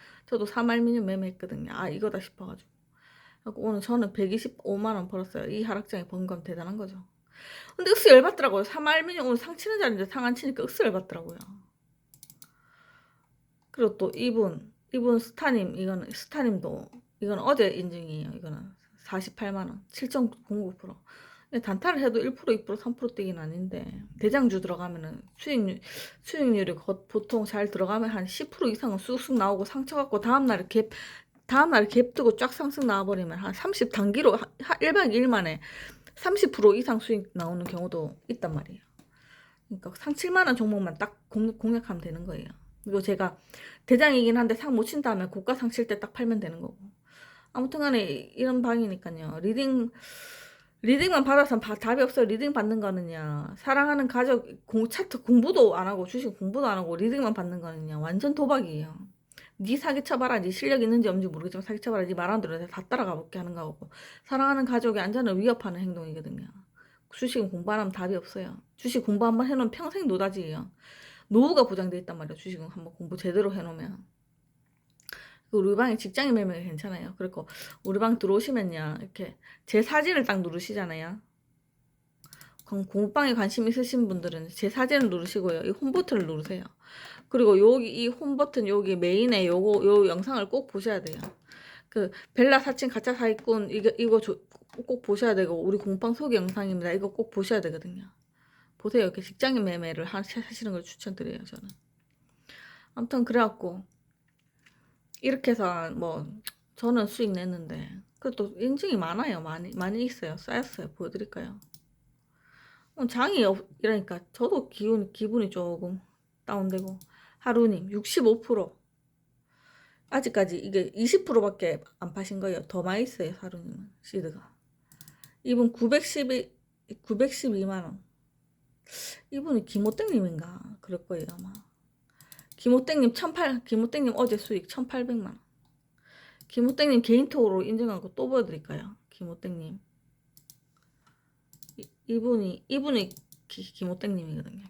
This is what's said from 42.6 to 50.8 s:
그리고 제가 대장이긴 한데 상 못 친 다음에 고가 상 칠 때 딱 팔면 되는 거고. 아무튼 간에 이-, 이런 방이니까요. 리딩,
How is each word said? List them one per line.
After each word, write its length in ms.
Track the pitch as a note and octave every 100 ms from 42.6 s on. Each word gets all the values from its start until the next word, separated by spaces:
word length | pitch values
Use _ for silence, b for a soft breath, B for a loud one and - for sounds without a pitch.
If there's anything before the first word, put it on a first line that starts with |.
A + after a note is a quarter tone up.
| - _
그리고 180 | G#3 G3
제가 360 | G3 G3 F3+ - B B B B -
대장이긴 500 | B3 D4+ C4 A#3 A#3+
한데 180 | A#3
상 200 | A3+ D4+
못 100 | A#3
친 180 | A#3+ D4
다음에 240 | C4+ G3 F#3
고가 280 | G3 F#3+
상 160 | C4 A#3
칠 160 | A#3+ A#3
때 120 | G#3
딱 120 | G#3
팔면 260 | - A#3 A3
되는 200 | F3+ E3
거고. 160 | - - G3 _ B B B B B
아무튼 280 | B3 C4 D4
간에 240 | C#4+ A#3+
이-, 280 | F3+ C#3 - -
이런 260 | C4 B3+
방이니까요. 800 | A#3+ A#3 G#3+ F#3 F3 E3 D#3 D#3+
리딩, 500 | F#3+ A#3 C4+ C4 A#3 B B B B B B B B B